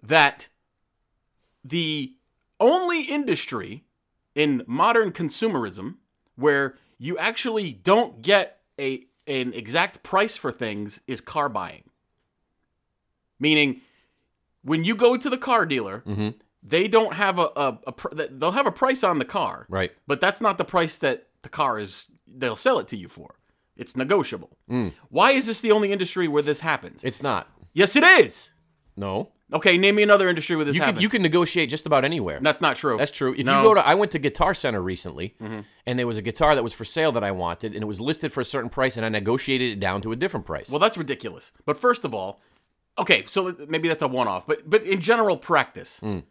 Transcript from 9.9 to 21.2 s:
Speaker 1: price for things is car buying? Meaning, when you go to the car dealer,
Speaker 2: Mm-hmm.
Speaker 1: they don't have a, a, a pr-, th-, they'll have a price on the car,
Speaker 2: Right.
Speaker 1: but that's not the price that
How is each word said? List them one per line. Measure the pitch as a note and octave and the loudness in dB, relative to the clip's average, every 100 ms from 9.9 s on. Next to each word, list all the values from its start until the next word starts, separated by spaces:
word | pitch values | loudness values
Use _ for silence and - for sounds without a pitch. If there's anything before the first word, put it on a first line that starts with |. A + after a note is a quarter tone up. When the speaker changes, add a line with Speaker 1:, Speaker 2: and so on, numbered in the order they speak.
| - | -4
Speaker 1:
price | - F#3+ A3 - | -2 0 0 -2
for | C#3 | -8
things | A2+ A2+ G#2 G#2 - - | -4 -6 -4 -8 -12 -10
is | B2 | -10
car | - D#3 C#3+ | -6 -4 -4
buying? | G2+ F2 - _ _ _ _ _ _ _ _ _ _ _ _ _ _ _ _ | -4 -8 -12 _ _ _ _ _ _ _ _ _ _ _ _ _ _ _ _
Meaning, | D3 D3+ C#3+ B2+ _ _ _ _ _ _ _ _ | 2 4 4 0 _ _ _ _ _ _ _ _
when | C3 D#3+ | -4 -2
you | E3+ G#3+ | 0 4
go | A#3+ B3+ | 4 4
to | D4 | -2
the | B3+ | -4
car | C4 A#3+ E3 | 0 0 2
dealer, | C3+ G2+ G2+ - | -2 -4 -10 -8
Speaker 2:
Mm-hmm. | G2+ G#2+ - _ _ | -4 -4 -6 _ _
Speaker 1:
they | G#2+ D#3+ G3+ | -2 0 4
don't | A3 A3 D#3+ | 4 2 0
have | G3+ F3+ | 0 2
a, | E3 - | -2 0
a, | C#3 A2 - | -4 -4 -14
a | |
pr-, | - - | -12 -10
th-, | D#3 D3 | -8 -8
they'll | C3 D#3+ | -4 -2
have | G#3 C#4 | 0 -2
a | |
price | - C4 C4 | 0 0 2
on | G3 D#3+ | 0 0
the | B2 | -2
car, | G3+ A#2+ F2+ - | -4 -4 -6 -6
Speaker 2:
Right. | F#2+ F2+ - - | -4 -4 -6 -4
Speaker 1:
but | - | 0
that's | F#3 G3+ | 0 2
not | A3 F#3+ | 0 0
the | - | 0
price | F#3 E3+ - | 0 0 0
that | C#3+ A#2+ | -2 -2